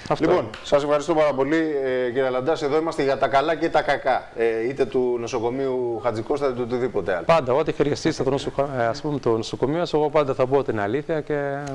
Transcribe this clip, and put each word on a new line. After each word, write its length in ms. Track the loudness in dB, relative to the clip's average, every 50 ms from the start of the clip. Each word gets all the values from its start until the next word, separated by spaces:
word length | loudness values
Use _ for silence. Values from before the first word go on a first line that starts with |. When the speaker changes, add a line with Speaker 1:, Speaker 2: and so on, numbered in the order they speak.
| -4 -2
Speaker 1:
Αυτό. 220 | -2 0 2 2
Speaker 2:
Λοιπόν, 200 | 2 2 0 -2 -8 -12
σας 200 | -2 2 2 2
ευχαριστώ 320 | 4 2 2 2 2 2 2
πάρα 180 | 4 4 4
πολύ, 240 | 2 2 0 2 2
ε, 540 | 2 0 0 0 0 0 0 0 0 0 0
κύριε 200 | 0 0 2 2
Λαντάς. 320 | 0 0 0 0 0 0
Εδώ 140 | 0 0 2
είμαστε 260 | 0 0 0 0 0
για 160 | 0 0 2 2
τα 100 | 2 2
καλά 260 | 2 2 2 2 0
και 140 | 0 0 0
τα 140 | 0 0
κακά, 480 | 2 0 0 0 0 0 0 0 -2 -6 -2
ε, 320 | 0 0 0 2 0 -2 -2
είτε 160 | 0 0 0
του 300 | 0 2 0 2 2 0 -2
νοσοκομείου 800 | -2 -4 -2 -2 -2 -2 -2 -2 -2 -2 -2 -2 -2 -2 -4 -2
Χατζικώστα, 440 | -2 -2 -2 -2 -2 -4 -2 0 0
είτε 80 | -2 -2
του 80 | -2 -4
οτιδήποτε 500 | -2 -2 -2 -2 -2 -2 -2 -2 -2 -2
άλλο. 100 | 0 2
Speaker 1:
Πάντα, 280 | 2 2 2 2 2
ό,τι 200 | 2 2 0 0
χρειαστείς 420 | 0 0 0 0 0 0 0 -2 -2
στο 160 | 0 0 0
νοσοκο-, 380 | 0 0 -2 -2 -2 -2 -2 -2 0 0
ε, 80 | 0
ας 140 | 0 -2 -2
πούμε, 180 | -4 -4 -4 0
το 180 | 0 2 2
νοσοκομείο, 500 | 0 0 -4 -4 -2 -2 0 0 -2 -2 0 0
εγώ 160 | 0 0 2
πάντα 240 | 2 2 2 2 2
θα 120 | 0 2
πω 160 | 2 2 2
την 180 | 2 0 0 0
αλήθεια 400 | 0 0 -2 -2 -2 -4 -4 -4
και 380 | -4 -4 -4 -2 -2 -4 -4 -6 -6 -8